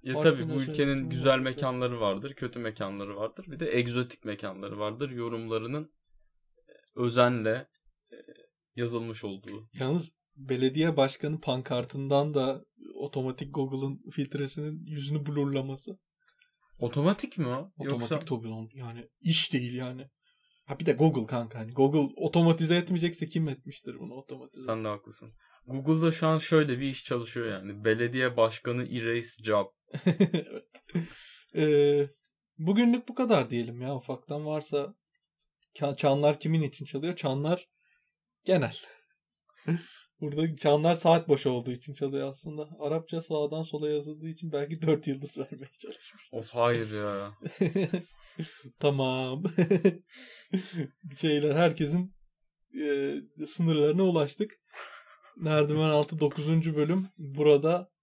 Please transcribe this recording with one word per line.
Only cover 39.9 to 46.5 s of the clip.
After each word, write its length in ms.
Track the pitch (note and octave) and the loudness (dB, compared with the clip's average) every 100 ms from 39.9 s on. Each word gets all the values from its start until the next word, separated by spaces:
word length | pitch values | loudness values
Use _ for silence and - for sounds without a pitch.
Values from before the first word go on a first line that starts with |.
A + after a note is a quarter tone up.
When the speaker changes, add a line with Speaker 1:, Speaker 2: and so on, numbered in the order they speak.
| - _ _ | -20 _ _
Speaker 2:
Burada 340 | D3+ D3 E3 D3 | -8 -2 -2 2
çanlar 400 | D#3 D3 D#3+ E3+ | 4 4 4 4
saat 340 | E3+ E3 E3 | 6 6 6
başı 200 | C#3 C#3+ | 2 2
olduğu 200 | B2 A#2+ | -2 -4
için 220 | B2 - | -8 -10
çalıyor 340 | C#3 C#3+ C#3 C#3 | -6 -4 -4 -6
aslında. 420 | C3+ E3 D3+ D3+ D#3 | -8 -12 -10 -12 -6
Arapça 420 | D3 D#3+ D#3+ E3 | -2 -2 -2 -8
sağdan 420 | E3 D#3 D3 D#3 | -4 -2 -2 -2
sola 260 | E3 D3+ D3+ | -6 -4 -2
yazıldığı 380 | D3+ D3 D3+ D#3+ | -2 -4 -10 -10
için 240 | D#3+ E3 | -10 -6
belki 300 | D3 C#3+ D#3+ | -4 -4 -2
dört 260 | D#3+ D3 D3+ | 2 2 0
yıldız 300 | C3+ C#3+ - | -6 -6 -10
vermeye 340 | C3+ - - - | -10 -10 -18 -16
çalışmış. 420 | - - - - - | -16 -16 -20 -20 -12
Speaker 1:
Of, 180 | - | -12
hayır 420 | A2 | -8